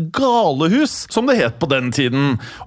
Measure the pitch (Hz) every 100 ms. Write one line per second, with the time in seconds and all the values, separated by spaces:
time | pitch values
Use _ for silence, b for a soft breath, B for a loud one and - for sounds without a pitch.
0 | 165 - 269 233 180 135 160 247 302 -
1 | - 208 254 240 117 - 156 135 123 131
2 | 123 135 143 117 B B